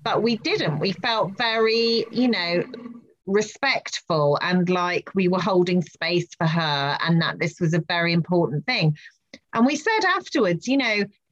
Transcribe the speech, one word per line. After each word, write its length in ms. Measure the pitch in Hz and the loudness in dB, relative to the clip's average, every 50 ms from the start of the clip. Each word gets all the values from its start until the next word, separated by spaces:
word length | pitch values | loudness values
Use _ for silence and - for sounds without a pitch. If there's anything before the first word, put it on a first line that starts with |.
| - | -4
but 180 | 226 - 214 | -2 0 0
we 160 | 208 240 233 | 2 0 0
didn't. 400 | 214 - 330 415 381 - 160 147 151 | 0 -2 -2 -2 0 -2 -2 -2 -2
We 120 | - 196 | -2 -4
felt 460 | 180 - - 240 226 214 - 196 196 | -4 -4 -4 -2 0 0 -2 -4 -4
very, 680 | - 240 226 220 226 220 226 226 233 233 233 226 226 - - | -4 -2 0 2 2 2 2 2 2 2 2 0 0 -2 -2
you 160 | - 233 254 | -2 0 2
know, 360 | 240 220 180 175 170 175 175 - - - - - - - - - _ _ _ - | 2 2 0 -2 0 -2 -2 -2 -4 -10 -16 -16 -16 -18 -20 -20 _ _ _ -6
respectful 1120 | 190 196 214 214 - - - 269 269 233 - - - - - _ - 165 156 147 143 143 - | 0 0 0 0 0 -6 -4 -2 -2 -2 -2 -4 -8 -10 -10 _ -2 0 2 2 2 2 0
and 280 | 151 175 180 185 175 180 | 0 0 0 0 2 2
like 400 | 185 180 175 175 175 - - - - | 0 0 0 -2 -2 -4 -6 -4 -2
we 120 | 196 185 | 0 0
were 140 | 180 185 185 | 2 0 0
holding 400 | 165 214 190 180 175 185 180 180 | 0 2 2 2 2 2 2 0
space 460 | 160 - - - 165 170 175 175 170 - - | -2 -4 -8 -6 -4 -2 -2 -2 -2 -4 -6
for 80 | - 170 | -2 -2
her 500 | 156 165 170 160 151 143 139 139 143 - - | 0 0 0 0 0 0 0 0 -2 -2 -2
and 200 | - 170 170 165 | 0 2 2 2
that 180 | 160 107 80 - | 2 0 -2 -2
this 200 | 165 165 - - | -4 -4 -2 -2
was 140 | 180 156 175 | 0 0 0
a 80 | 175 175 | 0 0
very 260 | - 175 170 170 170 170 | 0 -2 0 2 2 2
important 520 | 175 156 - 180 175 165 113 151 147 - | 0 0 2 2 2 2 2 -2 -4 -2
thing. 300 | 254 247 214 165 151 151 - - - _ _ _ _ - - _ _ - | -2 -2 2 2 0 0 -2 -8 -20 _ _ _ _ -20 -20 _ _ 0
And 120 | 226 233 | 2 2
we 100 | 277 302 | 2 2
said 300 | 302 - 440 440 440 392 | 0 0 0 0 2 2
afterwards, 600 | 359 370 392 - - - 294 214 180 170 165 - | 2 0 0 -2 -2 0 0 2 2 0 -2 -2
you 100 | 240 269 | -2 0
know, 260 | 277 254 226 208 208 196 202 _ _ _ _ | 0 0 0 0 0 -2 -4 _ _ _ _